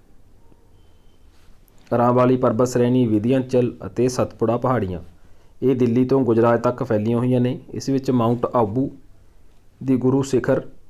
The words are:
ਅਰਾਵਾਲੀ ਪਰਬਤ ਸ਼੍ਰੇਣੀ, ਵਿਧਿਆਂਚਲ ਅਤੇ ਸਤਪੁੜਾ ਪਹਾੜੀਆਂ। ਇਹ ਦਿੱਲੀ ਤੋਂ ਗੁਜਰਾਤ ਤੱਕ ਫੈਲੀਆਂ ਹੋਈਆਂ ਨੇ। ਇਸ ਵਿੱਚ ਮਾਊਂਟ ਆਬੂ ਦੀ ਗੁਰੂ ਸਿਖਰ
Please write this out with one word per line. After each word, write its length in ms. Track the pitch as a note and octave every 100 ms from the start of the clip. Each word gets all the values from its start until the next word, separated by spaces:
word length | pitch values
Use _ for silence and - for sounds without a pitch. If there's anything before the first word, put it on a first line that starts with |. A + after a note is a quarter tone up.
| _ - - - - - _ - - - - - - - - - - - -
ਅਰਾਵਾਲੀ 460 | A#2 A#2+ B2 B2+ B2+
ਪਰਬਤ 320 | B2 A2 B2
ਸ਼੍ਰੇਣੀ, 380 | B2 A#2+ B2+ A#2
ਵਿਧਿਆਂਚਲ 680 | G#2+ A2+ C3 B2+ B2 B2 - F#2+
ਅਤੇ 220 | - B2+
ਸਤਪੁੜਾ 480 | B2+ G#2+ - A2+ A#2+
ਪਹਾੜੀਆਂ। 440 | B2+ A#2+ F#2+ E2+ - - - - - -
ਇਹ 140 | B2+ B2+
ਦਿੱਲੀ 280 | A#2+ A#2+
ਤੋਂ 160 | B2+ C3+
ਗੁਜਰਾਤ 420 | A#2+ A2+ A#2 A#2
ਤੱਕ 200 | B2 B2
ਫੈਲੀਆਂ 340 | B2+ G#2+ G#2+ A#2
ਹੋਈਆਂ 220 | B2+ B2+
ਨੇ। 180 | B2 C3 -
ਇਸ 160 | - -
ਵਿੱਚ 220 | C3+ C3
ਮਾਊਂਟ 360 | B2+ A#2 A#2+ -
ਆਬੂ 360 | B2 G#2+ A#2+ C#3 - - - - - - - - _
ਦੀ 160 | C3 B2+
ਗੁਰੂ 260 | B2+ C3+
ਸਿਖਰ 400 | C#3 B2+ - C3+ - -